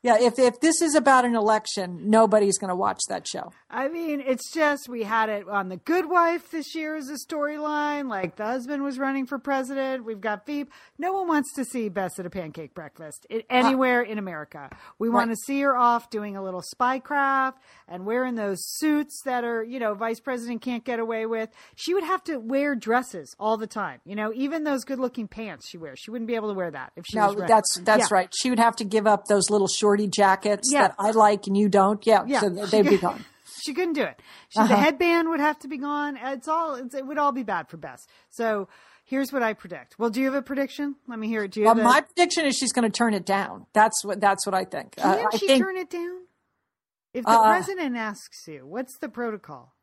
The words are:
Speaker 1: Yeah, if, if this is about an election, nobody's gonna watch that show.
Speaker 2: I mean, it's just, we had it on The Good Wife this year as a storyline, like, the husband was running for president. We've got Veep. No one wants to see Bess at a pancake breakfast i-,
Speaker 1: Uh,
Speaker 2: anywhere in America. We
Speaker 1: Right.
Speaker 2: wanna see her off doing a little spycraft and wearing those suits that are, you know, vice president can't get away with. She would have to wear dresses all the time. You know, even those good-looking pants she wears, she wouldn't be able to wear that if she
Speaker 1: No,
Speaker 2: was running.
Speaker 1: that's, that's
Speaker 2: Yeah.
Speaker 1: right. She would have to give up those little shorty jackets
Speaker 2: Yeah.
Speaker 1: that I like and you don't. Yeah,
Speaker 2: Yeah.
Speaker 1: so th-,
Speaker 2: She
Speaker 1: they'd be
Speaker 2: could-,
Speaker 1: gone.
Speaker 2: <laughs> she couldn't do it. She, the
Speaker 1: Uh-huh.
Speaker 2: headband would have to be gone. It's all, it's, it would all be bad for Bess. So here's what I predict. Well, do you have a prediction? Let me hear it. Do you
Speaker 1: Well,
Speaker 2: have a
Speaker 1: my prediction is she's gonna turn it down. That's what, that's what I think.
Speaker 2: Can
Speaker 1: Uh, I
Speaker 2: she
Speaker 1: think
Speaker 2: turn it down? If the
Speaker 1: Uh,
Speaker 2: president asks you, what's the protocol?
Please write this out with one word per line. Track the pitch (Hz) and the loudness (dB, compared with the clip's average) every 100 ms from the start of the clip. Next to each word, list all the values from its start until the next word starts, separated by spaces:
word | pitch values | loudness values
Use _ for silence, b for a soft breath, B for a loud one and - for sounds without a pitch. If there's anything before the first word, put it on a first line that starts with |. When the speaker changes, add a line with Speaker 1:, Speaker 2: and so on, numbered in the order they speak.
| 247 | 4
Speaker 1:
Yeah, | 220 | 4
if, | 240 233 | 4 4
if | 247 - | 2 4
this | 320 320 | 2 2
is | 330 | 2
about | 294 269 262 | 4 6 6
an | 240 | 4
election, | 233 214 220 - - 180 175 190 | 2 2 2 0 -8 -8 -6 4
nobody's | 220 220 214 202 196 | 6 8 6 4 0
gonna | 196 180 | -4 -2
watch | 196 190 - | -2 -4 -6
that | 190 - | -6 -8
show. | - 170 b _ | -10 -12 b _
Speaker 2:
I | - 269 | -6 -6
mean, | 339 330 285 | -4 -6 -4
it's | 262 262 - | -2 -4 -4
just, | 330 302 285 - | 0 0 0 -6
we | 240 | -8
had | 208 226 220 | -2 0 0
it | 208 180 | -2 -4
on | 202 185 | -4 -4
The | 185 | -8
Good | - 349 330 | -2 -2 2
Wife | 359 339 339 - | 2 2 0 -6
this | 330 285 320 | -10 -8 -8
year | 311 | -8
as | 311 262 | -8 -10
a | 294 | -12
storyline, | - 311 294 302 302 294 294 294 269 | -8 -4 -4 -4 -4 -2 -2 -4 -6
like, | 202 180 - | -6 -6 -6
the | |
husband | 214 254 240 285 | -6 -6 -6 -6
was | 277 254 | -6 -4
running | 269 269 262 | -4 -4 -6
for | 269 | -8
president. | 277 269 262 269 262 262 | -4 -4 -4 -4 -4 -6
We've | 226 214 | -8 -8
got | 220 208 247 | -6 -6 -6
Veep. | 294 285 b b - | -8 -8 b b -8
No | 339 | -4
one | 392 349 | -2 0
wants | 302 262 | 0 0
to | - | -6
see | 247 254 214 | -6 -4 -4
Bess | 185 180 - | -4 -6 -8
at | 175 | -10
a | |
pancake | 185 160 156 151 | -10 -10 -12 -14
breakfast | - 151 - 156 - _ | -16 -18 -18 -18 -18 _
i-, | 226 | -8
Speaker 1:
Uh, | - | 0
Speaker 2:
anywhere | 254 262 262 254 247 | 2 4 4 2 2
in | 220 214 | 0 -6
America. | 190 160 151 160 135 B B B | -8 -10 -12 -16 -16 B B B
We | 226 | 0
Speaker 1:
Right. | |
Speaker 2:
wanna | 240 233 226 | 2 0 -4
see | - 277 | -4 -2
her | 277 254 | 0 2
off | 240 233 - | 2 2 -2
doing | 214 208 196 | -10 -8 -8
a | |
little | 190 185 - | -8 -8 -12
spycraft | - 226 262 - 285 277 269 262 - b b b | -2 -2 -2 -2 0 2 2 -2 -6 b b b
and | 180 196 | -10 -4
wearing | 233 254 233 | -2 -2 -2
those | 202 185 - - | -4 -4 -8 -2
suits | 311 294 294 - | 0 0 -2 -8
that | 269 247 | -4 -4
are, | 240 233 | -2 -4
you | 220 254 | -6 -4
know, | 220 | -4
vice | 202 226 226 | -2 -4 -4
president | - 247 233 233 | -6 -6 -6 -6
can't | 254 240 | -6 -6
get | 247 233 | -4 -4
away | 226 226 226 | -4 -4 -4
with. | 226 220 b b | -4 -6 b b
She | - - | -12 -2
would | 381 | -2
have | 330 370 | 0 -4
to | - 277 | -4 -8
wear | 220 269 285 254 | -2 -2 0 -2
dresses | 214 240 247 185 135 - | 0 -2 -2 -14 -16 -6
all | 214 220 | -2 -2
the | 220 | -4
time. | 220 180 123 | -6 -8 -10
You | 160 | -12
know, | 208 214 | -6 -6
even | 226 277 330 | -4 -4 -4
those | 302 269 | -4 -4
good-looking | - 262 247 247 214 | -4 -4 -4 -6 -10
pants | 214 220 143 - | -10 -14 -14 -18
she | 175 | -16
wears, | 156 131 | -16 -16
she | - | -12
wouldn't | 233 226 | -10 -4
be | 233 | -4
able | 214 | -4
to | |
wear | 196 175 | -4 -6
that | 143 131 - | -8 -14 -16
if | 175 | -6
she | 214 | 2
Speaker 1:
No, | 202 | 2
Speaker 2:
was | 202 | 2
running. | 185 | 4
Speaker 1:
that's, | 220 - 180 | 4 4 -2
that's | 180 214 214 | 4 4 4
Speaker 2:
Yeah. | |
Speaker 1:
right. | 196 180 | 2 0
She | - 254 | -2 0
would | 233 | 4
have | 233 220 | 4 2
to | |
give | 202 220 208 | -2 2 4
up | 202 - | 2 4
those | 208 180 | 2 4
little | 208 190 | 2 2
shorty | - 208 202 208 | 2 2 2 2
jackets | 214 196 190 202 202 247 | 2 4 4 0 -2 0
Speaker 2:
Yeah. | 285 208 | 2 2
Speaker 1:
that | 196 | 2
I | 208 | 0
like | 220 208 202 196 | 6 6 6 0
and | 196 | 2
you | 208 | 4
don't. | 202 190 208 226 | 6 4 2 4
Yeah, | 208 226 | 4 4
Speaker 2:
Yeah. | 269 | 0
Speaker 1:
so | 202 | 0
th-, | 180 202 | -2 2
Speaker 2:
She | |
Speaker 1:
they'd | 214 | 4
be | 196 | 6
Speaker 2:
could-, | 190 | 4
Speaker 1:
gone. | 175 - - _ | 2 -6 -16 _
Speaker 2:
<laughs> | - - | -20 -14
she | - | -8
couldn't | 285 359 | -4 -2
do | 294 | -2
it. | 180 - B B B | -4 -6 B B B
She, | 214 | 2
the | |
Speaker 1:
Uh-huh. | 220 208 | 6 6
Speaker 2:
headband | 294 277 349 339 330 | 4 2 2 2 2
would | 320 | 0
have | 302 302 | 0 -2
to | 269 | -10
be | 285 | -8
gone. | 285 294 294 262 | -6 -4 -4 -6
It's | 254 269 311 | -8 -8 -4
all, | 320 330 | -2 -2
it's, | 254 254 | -6 -8
it | 269 269 | -10 -6
would | 294 | 0
all | 285 | 0
be | 262 | 0
bad | 214 180 156 | -4 -6 -6
for | 165 | -16
Bess. | 151 123 - b b | -16 -18 -20 b b
So | - 226 214 190 b b b | -4 -2 -2 -6 b b b
here's | _ 262 262 | _ -4 -2
what | 269 | -2
I | 226 | -2
predict. | 214 180 156 - - | -4 -12 -16 -16 -4
Well, | 233 | -2
do | 220 | 0
you | 269 | -2
have | |
a | 277 | -2
prediction? | - 277 269 - 285 277 - | -4 -4 -4 -4 -8 -8 -14
Let | 226 | -8
me | 214 | 0
hear | 226 | 0
it. | 202 | 0
Do | 214 | 4
you | 214 | 6
Speaker 1:
Well, | 226 | 6
Speaker 2:
have | |
a | 226 | 6
Speaker 1:
my | - | 6
prediction | 294 - 370 339 | 4 2 2 4
is | 294 240 | 0 0
she's | 254 | 0
gonna | - 226 | 2 0
turn | - 233 | 2 2
it | 202 | 2
down. | 175 196 190 92 - | 0 -2 -2 -10 0
That's | 214 214 - | 4 4 2
what, | 202 196 | -4 2
that's | 202 190 | 2 2
what | - | 0
I | 185 | -2
think. | 190 165 - - | -2 -8 -10 0
Speaker 2:
Can | 190 196 | 2 2
Speaker 1:
Uh, | 466 | 2
I | - | 0
Speaker 2:
she | 403 | 4
Speaker 1:
think | 269 | 4
Speaker 2:
turn | 381 370 | 4 -4
it | 359 | -6
down? | 349 349 370 359 _ _ _ _ _ _ _ _ | -8 -8 -10 -16 _ _ _ _ _ _ _ _
If | 254 | -6
the | 220 | 4
Speaker 1:
Uh, | 226 | 6
Speaker 2:
president | 220 359 370 370 294 240 | 6 4 0 -4 -4 -4
asks | 220 208 - - - | -6 -8 -16 -20 -16
you, | 147 135 | -16 -12
what's | 208 254 - | -10 -10 -10
the | 285 | -12
protocol? | 220 233 214 - 135 - _ | -8 -8 -8 -14 -20 -20 _